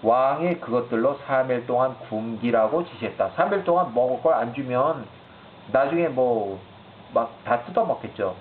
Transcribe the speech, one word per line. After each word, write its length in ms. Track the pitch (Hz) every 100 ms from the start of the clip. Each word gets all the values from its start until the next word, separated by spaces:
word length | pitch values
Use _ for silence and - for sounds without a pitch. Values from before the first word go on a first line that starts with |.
왕이 560 | 107 123 131 151 175 170
그것들로 580 | - 120 120 117 123 143 -
삼 240 | 135 131
일 160 | 123 123
동안 300 | 123 131 123 -
굶기라고 720 | 110 113 113 120 117 110 151 175
지시했다. 440 | - 110 - 98
삼 240 | - 190
일 100 | 196
동안 300 | 185 175 175
먹을 280 | 117 123 127
걸 120 | 165
안 200 | 143 117
주면 520 | 123 131 123 143 151 104 - - - - - -
나중에 380 | 110 139 170 170
뭐 500 | 131 127 113 98 95 - - - - -
막 180 | 117 117 - -
다 160 | 123
뜯어먹겠죠. 760 | - 180 - 127 107 - 98 92